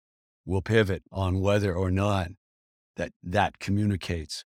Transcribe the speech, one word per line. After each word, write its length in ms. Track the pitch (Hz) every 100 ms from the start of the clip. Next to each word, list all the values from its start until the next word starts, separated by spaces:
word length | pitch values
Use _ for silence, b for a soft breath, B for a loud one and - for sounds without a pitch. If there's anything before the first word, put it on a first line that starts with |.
| _ _ _ _
We'll 180 | 80 95
pivot 420 | 85 110 98 87 -
on 300 | 95 92 95
whether 340 | 95 104 101
or 160 | 87 92
not 420 | 95 104 98 85 - _ _ _ _ _ -
that, 160 | 78 -
that 360 | 90 101 92 -
communicates 880 | - 101 104 95 - 85 78 - - _